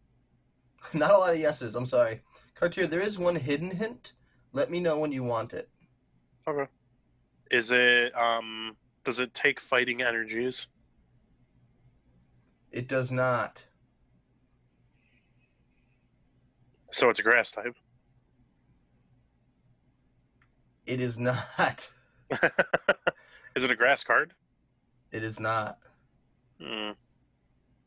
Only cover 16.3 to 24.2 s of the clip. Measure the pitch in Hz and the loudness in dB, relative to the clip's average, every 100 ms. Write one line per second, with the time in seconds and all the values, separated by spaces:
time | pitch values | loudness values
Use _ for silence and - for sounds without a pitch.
16.3 | _ _ _ _ _ - - 123 110 107 | _ _ _ _ _ -8 2 4 4 4
17.3 | 120 107 107 117 - _ _ _ _ _ | 4 2 -6 -10 -10 _ _ _ _ _
18.3 | _ _ _ _ _ _ _ _ _ _ | _ _ _ _ _ _ _ _ _ _
19.3 | _ _ _ _ _ _ _ _ _ _ | _ _ _ _ _ _ _ _ _ _
20.3 | _ _ _ _ _ - 127 123 117 123 | _ _ _ _ _ -6 -4 -4 -2 -2
21.3 | 127 - - 151 - - - _ _ - | -2 -4 0 0 0 -16 -18 _ _ -6
22.3 | - 170 - - - - - - - - | 0 0 2 0 0 0 0 -2 -6 -20
23.3 | - - - 127 113 123 139 - 123 | -20 -6 -2 0 4 4 4 4 2